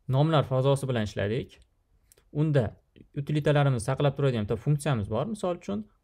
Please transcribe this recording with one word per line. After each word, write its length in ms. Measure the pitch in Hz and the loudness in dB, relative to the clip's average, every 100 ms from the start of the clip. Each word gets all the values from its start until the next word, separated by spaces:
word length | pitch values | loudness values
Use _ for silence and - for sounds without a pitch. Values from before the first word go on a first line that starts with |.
| - | -2
nomlar 360 | 131 156 156 | 2 4 4
fazosi 440 | - 131 131 139 131 | 2 2 2 2 0
bilan 160 | 120 | -2
ishladik. 560 | 107 - 101 117 190 - _ _ _ _ _ _ _ | -2 -2 -2 -2 -6 -14 _ _ _ _ _ _ _
Unda 320 | 143 156 143 107 - _ - - 147 | -2 2 2 0 -4 _ -20 -16 -10
utilitalarimizni 680 | 143 151 147 147 143 127 104 | -4 -2 2 2 4 0 -2
saqlab 280 | 135 147 139 | 0 0 2
turadigan 300 | 143 120 104 | 0 0 -2
bitta 80 | 110 | -2
funksiyamiz 540 | - 147 156 123 104 | 0 0 0 -2 -2
bor. 160 | 110 180 | -4 -4
Misol 340 | 214 180 175 | -4 -4 -4
uchun, 260 | - 202 220 _ | -6 -8 -8 _